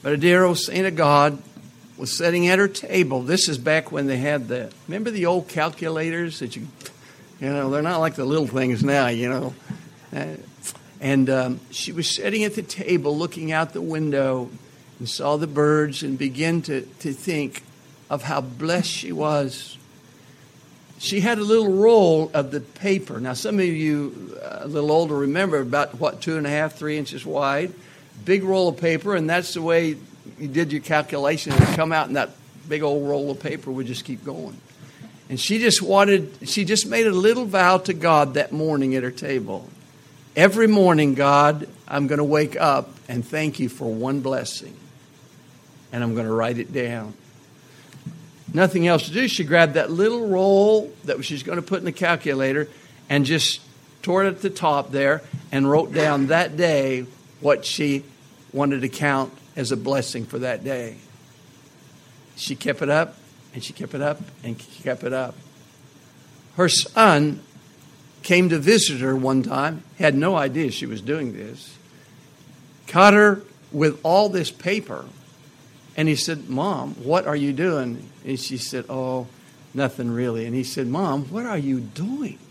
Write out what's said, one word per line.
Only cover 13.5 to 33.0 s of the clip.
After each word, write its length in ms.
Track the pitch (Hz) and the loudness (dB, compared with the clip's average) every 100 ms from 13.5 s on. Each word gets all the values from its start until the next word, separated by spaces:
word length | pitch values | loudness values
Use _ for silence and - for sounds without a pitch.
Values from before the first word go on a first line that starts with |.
out 180 | 160 160 | -2 -2
the 100 | 170 | -4
window 680 | 170 156 156 139 135 131 123 123 - - - - | -6 -4 -2 0 0 -2 -6 -14 -20 -20 -20 -14
and 80 | 120 | -10
saw 300 | - 143 151 | -6 -2 -2
the 100 | 160 | -2
birds 560 | 143 147 151 151 135 | 0 2 4 0 -2
and 140 | 147 131 | -6 -4
began 440 | 139 127 160 170 | -4 -2 0 0
to, 180 | 156 135 123 - | -2 -6 -8 -12
to 140 | 160 | -10
think 500 | 135 - 160 139 - - - - - - | -8 -4 -4 -4 -8 -20 -20 -20 -20 -8
of 140 | 143 | -6
how 180 | 139 139 | -4 -4
blessed 480 | 131 123 156 180 - | -4 -8 -2 0 -2
she 240 | - - | -6 -8
was. 680 | 165 151 147 139 - - - - - - - - - - - - - - - | -4 0 0 -2 -8 -16 -18 -20 -20 -20 -20 -20 -20 -20 -20 -20 -20 -20 -10
She 220 | - 196 | -4 0
had 180 | 196 226 | 0 0
a 40 | |
little 300 | 208 220 214 | 4 4 4
roll 560 | 190 220 233 185 160 156 151 | 4 6 8 6 4 2 -2
of 160 | 139 | -2
the 100 | 143 | -6
paper. 580 | 123 - 196 190 196 123 | -8 -6 -2 -2 -2 -8
Now, 140 | 127 | -6
some 240 | 127 214 208 | -6 -2 0
of 80 | 185 | 0
you, 720 | 160 156 147 143 - 95 - | 0 0 0 -4 -8 -14 -14
uh, 200 | - - | -12 -12
a 60 | 139 | -6
little 240 | 151 147 | -2 2
older 240 | 156 165 147 | 4 4 0
remember 440 | 139 160 196 151 | 0 2 2 0
about, 400 | 127 139 143 120 | 0 0 -2 -2
what, 220 | 147 - | -4 -2
two 160 | - 160 | -6 -4
and 80 | 147 | -2
a 40 | |
half, 240 | 147 156 151 | -2 -2 -4
three 240 | 151 151 | -6 -6
inches 260 | 143 143 135 | -6 -10 -6
wide. 480 | 151 139 139 180 - - - - - | -2 0 0 -4 -10 -20 -20 -20 -14
Big 200 | 110 196 | 0 0
roll 260 | 190 190 180 | 2 2 2
of 80 | 147 | 2
paper, 380 | 170 160 190 190 | -2 0 -2 -2
and 120 | 156 | 0
that's 280 | 175 180 175 | -2 -2 -6
the 60 | |
way 340 | 165 165 165 151 - - - - | 0 2 2 -4 -12 -20 -20 -12
you 80 | 147 | -4
did 240 | 139 160 | -2 0
your 100 | 147 | -4
calculation. 680 | - 156 147 147 139 160 - | 0 0 0 -2 0 -2 0
It 80 | 139 | 4
would 100 | - | 4
come 220 | - 160 | 4 2
out, 140 | 160 147 | 0 0
and 100 | 135 | -2
that 140 | - - - - 156 | -2 -6 -20 -20 -8
big 140 | 151 | -2
old 260 | 151 143 | 0 -2